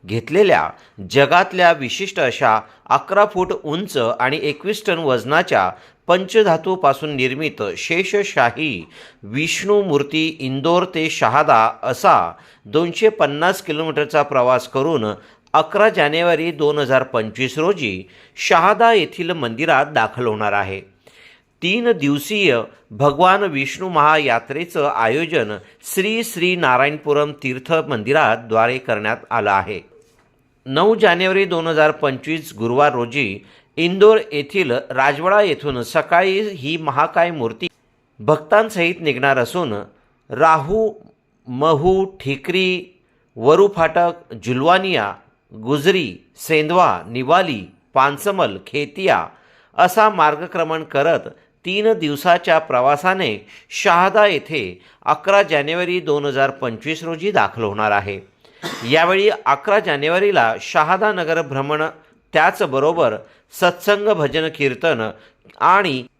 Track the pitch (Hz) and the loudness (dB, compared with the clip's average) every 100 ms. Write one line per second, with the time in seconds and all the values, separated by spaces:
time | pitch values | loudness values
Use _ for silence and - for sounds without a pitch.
0 | 92 113 - 165 202 101 78 - _ - | -6 -8 -2 2 4 4 0 -8 _ -18
1 | 92 123 139 175 180 185 175 156 127 - | -2 2 4 4 2 2 4 4 -4 -6
2 | 196 180 135 - 127 110 - _ - 139 | -6 -2 -2 2 2 2 -2 _ -2 -2
3 | - 190 208 185 185 - 151 160 202 143 | 2 2 2 0 -4 -4 -6 -6 -4 -2
4 | 117 - 127 151 147 143 190 208 - 170 | -2 0 -2 -2 -4 -6 -6 -4 -4 -2
5 | 156 123 110 156 180 120 92 - - _ | 0 0 0 0 2 0 0 -4 -20 _
6 | - 180 190 226 202 160 190 185 139 135 | 0 0 2 2 4 2 -2 0 0 0
7 | 156 139 127 131 156 - 101 85 - 165 | -6 -2 -2 -2 -6 -4 -6 -6 -4 -2
8 | 185 202 196 - 120 117 156 95 78 - | 0 -2 -2 0 0 0 -6 -6 -12 -20
9 | - _ 101 123 160 - 190 208 180 143 | -20 _ -10 -6 -4 -4 0 0 2 -2
10 | 143 156 160 156 131 135 156 175 180 170 | 0 -2 -4 -4 -6 -2 2 2 0 -4
11 | 160 - 117 135 151 117 113 - 120 127 | -4 0 0 2 4 4 4 0 -8 0
12 | 190 131 85 - - _ 104 147 170 170 | 4 4 2 -8 -20 _ -4 -2 -2 2
13 | 220 214 147 147 175 185 - 151 160 147 | 0 2 -2 0 -2 -2 -6 -6 -4 -4
14 | 147 151 147 135 123 127 - 135 147 151 | -2 0 0 0 2 0 -2 -2 0 0
15 | 107 98 - _ _ 147 156 202 220 190 | -2 -6 -14 _ _ 0 0 2 2 2
16 | 147 156 175 160 165 151 147 147 127 131 | 0 0 0 0 -2 -2 0 0 0 0
17 | 131 120 110 107 127 151 165 190 120 92 | 0 -4 -4 -4 -4 -2 -2 -2 -4 -6
18 | 92 - _ - - 180 180 202 233 220 | -14 -20 _ -10 0 2 4 4 4 4
19 | 147 - 170 165 120 113 160 139 147 143 | 0 -6 -6 -4 -6 -4 0 2 2 -2
20 | 110 - 123 107 104 101 95 95 - _ | -2 -2 -4 -2 -2 -2 -4 -8 -14 _
21 | _ _ - _ _ _ 175 220 240 185 | _ _ -20 _ _ _ -4 0 0 0
22 | 143 143 143 208 185 117 110 - _ 104 | -2 -2 -4 0 2 0 -4 -16 _ 0
23 | 143 139 180 196 202 139 135 - 185 165 | 0 4 2 4 0 -4 -6 -8 -2 2
24 | 147 156 139 117 - 139 170 170 143 98 | 4 4 2 -2 -2 -8 -6 -4 -2 0
25 | 113 135 165 156 104 101 - _ - - | 0 0 -2 -2 -4 -8 -14 _ -8 -4
26 | 196 226 226 175 180 180 151 127 143 151 | -2 -4 -6 -2 -2 0 2 2 2 -2
27 | 147 147 147 147 135 127 127 160 151 120 | -2 0 0 -4 -8 -8 -2 -2 -2 -6
28 | 107 151 127 117 117 110 117 131 127 107 | 0 2 2 0 0 0 0 -2 -4 -4
29 | 107 120 - 117 104 98 95 95 - _ | -2 -6 -4 -2 0 0 -2 -10 -14 _
30 | _ _ _ _ _ _ 131 139 196 220 | _ _ _ _ _ _ -4 0 2 4
31 | 196 170 185 190 196 170 165 156 151 151 | 2 4 2 0 0 -2 -2 2 2 2
32 | 147 127 147 160 156 104 117 131 147 127 | -4 -4 -6 -8 -8 -6 -2 2 2 2
33 | 117 139 113 101 - _ _ - 170 190 | -4 -4 -4 -6 -16 _ _ -4 -2 6
34 | 208 220 - 147 143 196 156 123 - 127 | 6 6 0 -6 -4 -2 0 -2 -2 0
35 | 135 143 175 208 202 139 147 127 117 160 | 0 2 2 2 2 0 -4 -6 -2 -4
36 | - 175 190 190 214 180 135 165 156 131 | 2 2 2 0 -4 -6 -6 -4 -2 0
37 | 160 180 175 160 113 113 - _ _ _ | 0 0 0 -2 -6 -6 -12 _ _ _
38 | _ _ 110 151 156 208 220 190 170 175 | _ _ 0 0 4 2 2 0 -2 0
39 | 160 127 139 131 117 180 151 104 - _ | -2 0 2 2 0 -2 -4 -6 -10 _
40 | _ _ _ 120 160 160 147 214 220 214 | _ _ _ 2 4 4 0 -2 -2 -4
41 | - _ _ _ 127 127 156 147 175 190 | -20 _ _ _ -12 -2 2 2 2 2
42 | 190 - 135 139 - 180 185 180 - _ | -2 -6 -8 -8 -4 -2 0 -2 -8 _
43 | _ _ _ 117 120 160 202 196 160 175 | _ _ _ -2 4 4 4 2 0 2
44 | 170 170 - 113 117 123 156 185 190 151 | 0 -2 -18 -12 -4 0 2 2 2 -2
45 | 101 - _ _ _ 110 113 143 156 185 | -4 -8 _ _ _ -12 -4 0 2 0
46 | 127 87 _ _ - 156 151 175 160 90 | -2 -10 _ _ -2 0 2 2 2 0
47 | 85 120 131 175 180 113 87 _ _ 135 | -6 -8 0 2 2 -6 -10 _ _ 0
48 | 139 143 202 196 131 95 - 147 147 - | 0 0 -4 -2 -2 -4 -8 -8 -8 -4
49 | 180 104 80 _ _ _ _ - 180 214 | 0 0 -2 _ _ _ _ 0 2 4
50 | 214 190 151 151 175 170 160 160 151 139 | 2 4 2 2 -6 -4 -2 -4 -4 0
51 | 165 151 - - _ _ 175 196 214 220 | 2 0 -4 -20 _ _ -6 0 0 0
52 | 156 143 180 175 175 160 160 127 131 143 | -2 0 2 2 4 0 2 0 2 2
53 | 185 190 151 104 - - _ - 202 175 | 0 0 -2 -4 -12 -20 _ -2 2 4
54 | 190 208 208 151 - 151 92 87 _ _ | 4 4 4 2 -4 -6 -6 -12 _ _
55 | - 147 190 196 - 151 143 170 180 180 | -2 -2 2 2 4 0 0 -4 -2 -2
56 | 147 147 143 135 135 135 127 110 151 160 | 0 -2 0 0 0 0 -6 -6 -8 -6
57 | 165 165 196 180 101 117 107 104 107 101 | -8 -6 -2 0 0 -2 -4 -2 0 0
58 | 98 98 - _ _ _ - - 117 156 | -2 -10 -14 _ _ _ -14 -10 0 2
59 | 170 190 208 - 123 139 - 208 190 143 | 2 2 2 0 -2 -2 2 0 0 -2
60 | 147 180 202 180 113 117 - 170 156 185 | 0 0 2 2 2 0 -2 0 2 2
61 | 214 185 160 165 143 135 139 151 156 - | 0 -2 -2 -2 -2 -6 -4 -2 -4 -8
62 | _ _ _ 156 170 - 170 131 151 170 | _ _ _ 2 2 2 -2 2 0 2
63 | 127 107 - _ _ - 180 175 - 202 | 0 0 -10 _ _ 0 0 0 0 0
64 | 208 190 143 147 160 156 139 123 165 123 | 2 0 0 -2 -4 -2 -4 0 -2 -2
65 | 110 - _ _ _ - 151 190 185 127 | -4 -8 _ _ _ -2 4 4 2 -4
66 | 123 | -10